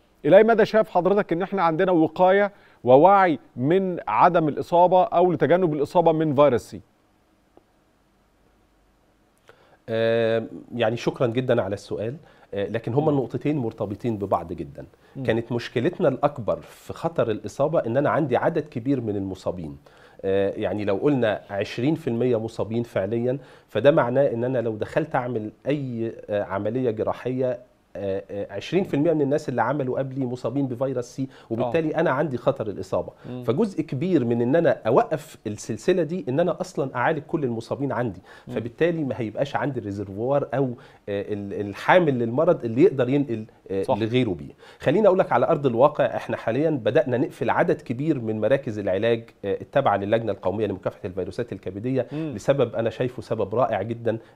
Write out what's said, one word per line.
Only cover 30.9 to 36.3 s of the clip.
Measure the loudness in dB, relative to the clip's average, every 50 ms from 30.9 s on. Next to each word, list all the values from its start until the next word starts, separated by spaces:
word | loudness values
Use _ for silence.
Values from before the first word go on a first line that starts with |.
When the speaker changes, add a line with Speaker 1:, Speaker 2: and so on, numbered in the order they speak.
| -2 -4 -6
Speaker 2:
سي، | -8 -8 -8 -8 -8 -10 -14 -10 -6
وبالتالي | -4 -2 -2 0 0 0 0 0 0
Speaker 1:
آه. | 0
Speaker 2:
أنا | 0 2
عندي | 2 0 0 -2 -4 -2
خطر | 0 0 0 0 -2 -6
الإصابة. | -6 -8 -6 -4 -4 -4 -4 -6 -10 _ -14 -14
Speaker 1:
مم. | -12 -6 -4
Speaker 2:
فجزء | -2 0 0 0 0 -2 -4
كبير | -6 -4 -4 -4 0 2 2 2 2
من | 2 2 2
إن | 2 2 2
أنا | 4 4 2 2 0 0 2
أوقف | 2 2 2 2 -2 -6 -6 -10 -20 -12 -10 -10
السلسلة | -10 -8 -8 -8 -10 -4 0 0 2 2 0
دي | -2 -4 -6 -4
إن | -2